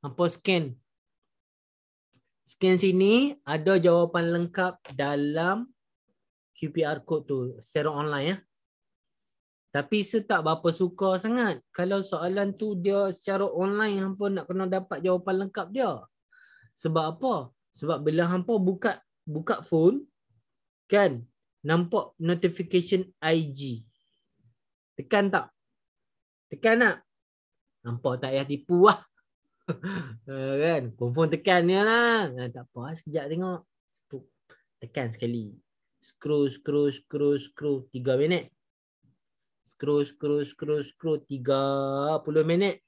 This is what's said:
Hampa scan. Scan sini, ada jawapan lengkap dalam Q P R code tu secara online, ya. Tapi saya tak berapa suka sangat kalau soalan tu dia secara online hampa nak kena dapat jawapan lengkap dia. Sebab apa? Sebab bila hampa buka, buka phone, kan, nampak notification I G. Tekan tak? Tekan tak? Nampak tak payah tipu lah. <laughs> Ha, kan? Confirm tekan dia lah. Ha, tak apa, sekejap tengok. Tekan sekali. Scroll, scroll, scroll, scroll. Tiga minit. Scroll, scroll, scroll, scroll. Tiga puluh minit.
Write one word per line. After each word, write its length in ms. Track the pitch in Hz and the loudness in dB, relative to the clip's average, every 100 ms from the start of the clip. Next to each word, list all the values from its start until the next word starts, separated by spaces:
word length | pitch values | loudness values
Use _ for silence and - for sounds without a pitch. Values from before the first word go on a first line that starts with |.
Hampa 240 | 147 123 175 | -12 -2 -2
scan. 440 | - - 180 147 123 _ _ _ _ _ _ _ _ _ _ _ _ _ _ _ _ | 0 0 0 0 -10 _ _ _ _ _ _ _ _ _ _ _ _ _ _ _ _
Scan 320 | _ - 185 185 | _ 0 4 4
sini, 640 | 190 185 196 233 277 285 - | 4 4 6 6 4 -2 -6
ada 320 | 156 156 190 | -2 2 4
jawapan 560 | 170 170 170 175 170 170 | 6 6 4 0 0 0
lengkap 480 | 170 175 185 180 - 135 | -2 -2 -4 -4 -18 -6
dalam 680 | 143 143 147 151 170 208 247 _ _ _ _ _ _ _ _ _ | -2 0 -2 0 0 -2 -6 _ _ _ _ _ _ _ _ _
Q 200 | 156 165 | -6 -2
P 80 | |
R 160 | 151 151 - | -2 -4 -4
code 160 | 156 | -6
tu 160 | 139 135 123 120 | -2 -4 -4 -10
secara 240 | - 156 151 | -6 -2 -2
online, 400 | 147 151 143 147 | -2 -4 -2 -2
ya. 100 | 190 _ _ _ _ _ _ _ _ _ _ _ _ _ | -4 _ _ _ _ _ _ _ _ _ _ _ _ _
Tapi 300 | 143 143 214 | -6 -2 -2
saya 200 | 202 226 214 | 0 -4 0
tak 160 | 190 | 0
berapa 260 | 160 160 170 | 0 0 0
suka 480 | 165 180 180 196 185 | 0 -2 0 0 0
sangat 460 | 220 240 226 139 _ | -2 -2 -2 -4 _
kalau 320 | - 180 196 | -6 -2 -2
soalan 500 | 190 170 170 196 202 | -4 -4 -2 -2 -2
tu 240 | 196 214 196 | -4 -6 -2
dia 320 | 180 196 196 | 0 0 0
secara 380 | 185 - 190 196 | -4 -4 -2 -2
online 580 | 165 190 208 214 196 190 | -2 -2 0 0 0 -4
hampa 240 | 190 202 | -4 -2
nak 160 | 196 - | -4 -4
kena 220 | 180 185 | -4 -2
dapat 360 | 190 185 156 | -2 -4 -4
jawapan 440 | 180 180 180 185 196 | 0 0 0 -2 -2
lengkap 200 | 208 175 | -8 -8
dia. 320 | 220 233 127 - _ _ _ _ _ _ _ | -2 -2 -4 -10 _ _ _ _ _ _ _
Sebab 300 | 160 160 156 165 | -2 0 -2 -4
apa? 180 | 262 196 120 _ _ - | -2 -2 -6 _ _ -10
Sebab 240 | 185 160 | -4 -2
bila 240 | 151 156 170 | 0 2 2
hampa 320 | 185 180 208 | 0 0 2
buka, 400 | 185 190 233 - _ _ | 2 0 -2 -4 _ _
buka 400 | - 156 160 214 | -8 -8 -2 -4
phone, 400 | - 165 165 269 - _ _ _ _ _ _ _ _ | 0 4 4 4 -6 _ _ _ _ _ _ _ _
kan, 320 | 202 196 123 120 _ _ _ | 4 4 0 -12 _ _ _
nampak 480 | 143 165 175 214 - _ | 0 0 2 -2 -4 _
notification 880 | 165 175 175 170 175 180 175 190 185 _ | -2 0 0 -2 -2 -2 0 -2 -2 _
I 260 | 156 165 156 135 | 0 0 0 -6
G. 320 | 139 117 110 _ _ _ _ _ _ _ _ _ _ - | -8 -10 -12 _ _ _ _ _ _ _ _ _ _ -16
Tekan 320 | 147 208 202 | -2 0 2
tak? 160 | 185 - _ _ _ _ _ _ _ _ _ _ | 0 -4 _ _ _ _ _ _ _ _ _ _
Tekan 240 | 143 220 226 | -4 2 4
tak? 200 | 233 170 _ _ _ _ _ _ _ _ | 2 0 _ _ _ _ _ _ _ _
Nampak 380 | 120 120 135 123 | -10 -4 -2 -2
tak 160 | 135 135 | -2 -4
payah 80 | |
tipu 480 | 135 143 - 175 202 | -2 -6 0 6 6
lah. 80 | 196 | 6
<laughs> 60 | - _ _ _ _ _ - - 185 190 139 113 - | -2 _ _ _ _ _ -10 -8 -6 -8 -8 -14 -14
Ha, 80 | 135 135 139 | -8 -4 0
kan? 320 | 156 165 120 | 0 0 -4
Confirm 400 | - 120 123 160 | -4 -4 2 2
tekan 320 | 160 - 180 | 2 4 4
dia 240 | 170 190 208 | 4 4 4
lah. 400 | 233 233 226 165 127 | 4 4 2 0 -4
Ha, 160 | 123 | -8
tak 160 | 127 123 | -10 -14
apa, 320 | 123 127 160 | -12 -10 -10
sekejap 320 | - 151 143 | -6 -6 -4
tengok. 320 | 160 185 180 _ _ _ _ _ 135 - _ _ _ _ _ | -4 -4 -6 _ _ _ _ _ -16 -16 _ _ _ _ _
Tekan 240 | 117 - 120 110 | -12 -6 -6 -6
sekali. 400 | 120 120 107 98 _ _ _ _ | -6 -6 -8 -14 _ _ _ _
Scroll, 480 | - _ - 147 143 | -20 _ -4 0 0
scroll, 400 | 143 - 147 143 | -2 -4 0 0
scroll, 480 | 139 _ 147 143 143 | -2 _ -2 0 0
scroll. 480 | 143 - 147 139 127 | -2 -8 -4 -4 -4
Tiga 320 | 131 123 131 | -8 -2 2
minit. 320 | 151 175 - _ _ _ _ _ _ _ _ _ _ _ | 2 0 -4 _ _ _ _ _ _ _ _ _ _ _
Scroll, 400 | _ - 143 147 | _ -10 -2 0
scroll, 400 | 143 - 147 147 | 0 -4 -2 -2
scroll, 400 | 143 - 151 151 | -4 -8 -4 -4
scroll. 400 | 143 _ 160 151 | -4 _ -4 -4
Tiga 400 | - 139 127 135 139 139 135 139 147 156 151 | -4 -8 0 0 2 0 -2 -2 0 -2 0
puluh 160 | 151 | 2
minit. 400 | 156 170 202 165 | 4 4 2 -2